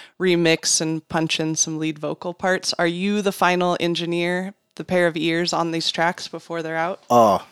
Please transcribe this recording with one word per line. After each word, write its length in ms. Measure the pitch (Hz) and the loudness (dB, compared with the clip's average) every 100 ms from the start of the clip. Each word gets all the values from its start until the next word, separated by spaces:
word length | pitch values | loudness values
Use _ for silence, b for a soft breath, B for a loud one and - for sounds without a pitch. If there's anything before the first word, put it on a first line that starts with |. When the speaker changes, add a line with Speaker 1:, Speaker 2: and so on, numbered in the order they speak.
| B _ | B _
Speaker 1:
remix 640 | 185 175 165 165 - - | 2 4 4 2 2 -2
and 280 | 160 160 - | -2 -4 -4
punch 300 | 165 160 - | -2 -2 -2
in 160 | 160 | -2
some 240 | 160 - 156 | 0 -2 -2
lead 220 | 156 151 | -4 -4
vocal 340 | 151 151 180 | -6 -6 -8
parts? 400 | 175 190 185 - - | -4 0 0 -2 0
Are 60 | 170 | 0
you 360 | 170 196 208 | 0 0 0
the 100 | 196 | -2
final 440 | 190 175 180 180 175 | 2 2 2 0 0
engineer, 760 | 175 165 170 170 170 180 185 - _ | 0 -2 -2 -2 -2 -2 -4 -12 _
the 100 | - | -16
pair 220 | - 180 175 | -2 2 2
of 100 | 160 | 2
ears 380 | 165 165 175 | -2 0 0
on 160 | 160 170 | -2 -2
these 200 | 165 156 | -2 -4
tracks 380 | - 170 180 - | 0 0 0 -10
before 340 | 165 - 170 | -14 -10 -8
they're 140 | 160 165 | -6 -4
out? 260 | 165 196 _ | -4 -6 _
Speaker 2:
Oh, 380 | 240 110 92 - | 6 6 4 -2